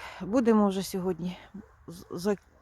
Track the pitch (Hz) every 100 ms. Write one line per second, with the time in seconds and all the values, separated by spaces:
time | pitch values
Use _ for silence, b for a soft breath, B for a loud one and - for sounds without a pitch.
0 | B B 185 247 233 220 202 190 180 196
1 | 180 165 175 175 B 190 - _ - 170
2 | - 170 190 196 _ _